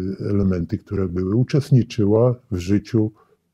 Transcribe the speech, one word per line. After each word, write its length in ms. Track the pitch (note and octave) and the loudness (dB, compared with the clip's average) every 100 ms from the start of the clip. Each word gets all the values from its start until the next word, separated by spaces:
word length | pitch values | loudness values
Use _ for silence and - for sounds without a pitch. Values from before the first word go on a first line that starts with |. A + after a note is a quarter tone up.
| F#2 F#2+ G#2+ | -6 -6 -2
elementy, 480 | G2+ G2 F#2 E2+ G2+ | 0 0 0 -4 -6
które 300 | - G2 F#2 | -6 -4 -4
były. 280 | F2 F#2 G#2+ | -4 -2 0
Uczestniczyła 1000 | B2 D3+ - C3 - - G2+ A2 B2 A#2+ _ | 0 0 2 2 2 0 2 4 2 0 _
w 80 | F#2 | -6
życiu, 540 | F2 G2+ G2+ A2+ G#2+ - _ _ _ | 0 0 0 -2 -2 -4 _ _ _